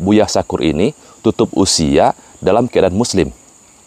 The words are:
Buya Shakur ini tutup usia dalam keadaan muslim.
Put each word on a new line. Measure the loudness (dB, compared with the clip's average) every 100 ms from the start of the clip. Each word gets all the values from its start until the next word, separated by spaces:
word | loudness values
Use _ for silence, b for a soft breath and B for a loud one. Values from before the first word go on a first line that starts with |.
Buya | 0 2
Shakur | 2 -2 -4 -4
ini | -2 -2 -2 -4 B B
tutup | -4 -2 -2
usia | 0 0 0 0 2 2 0 B B
dalam | -2 0 0
keadaan | 0 0 0
muslim. | -2 -2 -2 -6 _ _ _ _